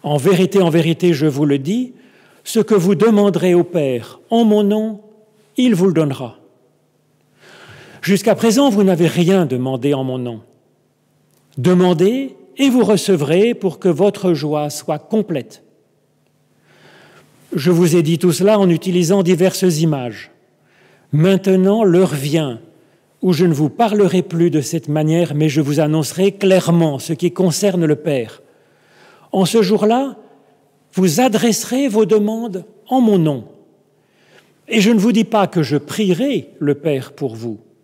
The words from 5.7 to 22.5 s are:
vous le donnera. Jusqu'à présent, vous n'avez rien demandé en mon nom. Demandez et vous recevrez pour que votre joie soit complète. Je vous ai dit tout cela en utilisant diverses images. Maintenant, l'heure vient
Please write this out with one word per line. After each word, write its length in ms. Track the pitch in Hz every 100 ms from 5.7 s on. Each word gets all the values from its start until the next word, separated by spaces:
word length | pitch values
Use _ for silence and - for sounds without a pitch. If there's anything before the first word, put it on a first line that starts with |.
vous 140 | 185 190
le 40 |
donnera. 460 | 160 151 131 123 - _ _ _ _ _ _ _ _ _ _ - - - - - -
Jusqu'à 340 | - 196 226
présent, 360 | 202 226 220 285
vous 120 | 202
n'avez 260 | 190 170 165
rien 360 | - 170 190
demandé 480 | 156 127 127 131 135
en 120 | 139
mon 120 | 131 131
nom. 240 | 123 110 - _ _ _ _ _ _ _ _ _ _ -
Demandez 760 | 127 180 180 165 185 254 269 - - -
et 140 | 277
vous 120 | 247
recevrez 680 | 202 202 - 180 143 170 226
pour 260 | 240 190 -
que 120 | 190
votre 420 | 156 202 196 190
joie 380 | 160 151 151 147
soit 280 | - - 151
complète. 640 | - 214 - 151 - - _ _ _ _ _ _ _ _ _ _ _ _ - - - _ _ _ _
Je 160 | 170 143
vous 240 | 170 175
ai 80 | 175
dit 140 | 156 165
tout 160 | 180
cela 260 | 156 190 214
en 120 | 190
utilisant 520 | 165 185 180 160 196
diverses 580 | 175 175 185 - 185 151
images. 480 | 165 143 120 101 - _ _ _ _ _ _ _ _
Maintenant, 720 | 147 180 190 190 190 190 214
l'heure 300 | 208 170 180
vient 440 | 139 143 160 147